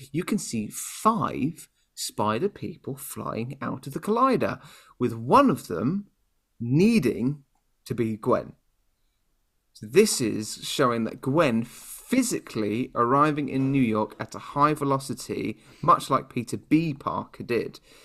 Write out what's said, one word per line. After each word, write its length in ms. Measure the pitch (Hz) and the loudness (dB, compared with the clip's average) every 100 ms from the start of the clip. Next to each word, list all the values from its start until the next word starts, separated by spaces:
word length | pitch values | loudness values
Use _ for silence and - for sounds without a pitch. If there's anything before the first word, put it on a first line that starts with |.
| 131 | -8
you 100 | 147 | -6
can 140 | - 202 | -2 -2
see 300 | - 117 104 | -2 -6 -6
five 960 | - - - - 226 123 67 151 - - _ _ | -8 -12 -2 0 2 0 -2 -4 -4 -16 _ _
spider 540 | - - - 107 110 190 | -12 -8 -2 0 0 -2
people 480 | - 95 87 - 139 | -4 -10 -10 -12 -12
flying 600 | - - - - 123 139 | -12 -10 -8 -6 -6 -8
out 260 | - 120 - | -8 -8 -8
of 80 | |
the 60 | 165 | -6
Collider, 640 | 175 226 262 254 104 - - - - - | -2 2 2 2 0 -4 -12 -20 -16 -4
with 160 | 123 | -2
one 360 | 113 117 226 277 | -2 4 6 6
of 180 | 151 - | 2 -2
them 380 | 85 113 196 202 _ _ _ _ - | -2 0 -2 -6 _ _ _ _ -10
needing 840 | 117 139 208 226 123 - 123 147 _ _ _ _ - | 0 4 6 4 2 0 -2 -4 _ _ _ _ -8
to 80 | |
be 220 | 110 113 110 | -4 -2 -2
Gwen. 380 | 127 98 62 - _ _ _ _ _ _ _ _ _ _ _ | 0 0 -2 -14 _ _ _ _ _ _ _ _ _ _ _
So 140 | - 110 | -18 2
this 340 | 139 220 - | 6 6 4
is 380 | 113 107 107 - | -2 -2 -6 -10
showing 400 | - - 131 117 | -6 0 2 2
that 160 | 110 - | -2 -4
Gwen 440 | - 139 156 113 117 | 0 2 4 2 -2
physically 1300 | - - - - 254 240 - - 120 104 110 131 - | -8 -18 -18 -2 0 2 -2 -6 -4 -2 -2 -2 0
arriving 540 | 120 139 151 147 143 | 2 4 4 2 -2
in 220 | 135 135 | 0 2
New 80 | 139 | 2
York 340 | 120 107 107 - | 2 2 -2 -6
at 140 | - 101 | -12 -12
a 40 | |
high 340 | - 143 147 | -6 2 2
velocity, 840 | 151 139 139 135 113 - 120 113 110 - - | 2 0 0 -2 -8 -8 -6 -6 -8 -14 -2
much 280 | 151 156 - | 2 2 2
like 200 | 135 - | -2 -2
Peter 260 | - 113 107 | -8 -6 -6
B 380 | - 151 165 | 2 2 2
Parker 500 | 131 - 90 107 - | -4 -6 -6 -6 -10
did. 360 | - 120 - - _ - | -4 -2 -2 -8 _ -20